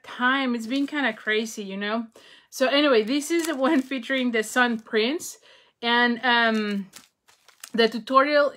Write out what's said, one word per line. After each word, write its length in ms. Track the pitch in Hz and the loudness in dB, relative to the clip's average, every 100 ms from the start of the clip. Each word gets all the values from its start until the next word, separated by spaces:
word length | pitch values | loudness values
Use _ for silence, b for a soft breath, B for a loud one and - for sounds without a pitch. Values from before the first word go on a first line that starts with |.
time. 500 | - - 247 269 262 | -16 -2 0 2 0
It's 140 | 240 226 | -2 -4
been 180 | 277 277 | -2 -2
kinda 280 | 294 254 | -2 -2
crazy, 500 | 220 - 214 226 220 | -4 -2 -2 -2 -8
you 140 | 196 196 | -10 -8
know? 280 | 208 226 226 B B B B | -4 -4 -6 B B B B
So 180 | - 254 | -2 0
anyway, 360 | 277 294 240 | 2 4 4
this 280 | 214 285 285 | 2 -2 0
is 160 | 339 330 | -2 -2
the 80 | 277 | 0
one 260 | 262 320 | 2 2
featuring 500 | 262 269 226 269 247 | 0 -6 -4 -2 0
the 120 | 226 | -2
Sun 380 | 214 262 247 226 | -2 0 0 0
Prince. 580 | - 220 226 330 - - b b b _ | -4 -2 0 -2 -8 -16 b b b _
And, 380 | 233 240 240 233 | 0 2 2 2
um, 640 | 254 233 226 220 208 202 190 - - _ _ _ _ _ - | 2 2 2 2 -2 -4 -6 -14 -20 _ _ _ _ _ -6
the 140 | 247 226 | 0 0
tutorial 640 | 233 220 262 285 294 285 | 0 0 2 4 4 2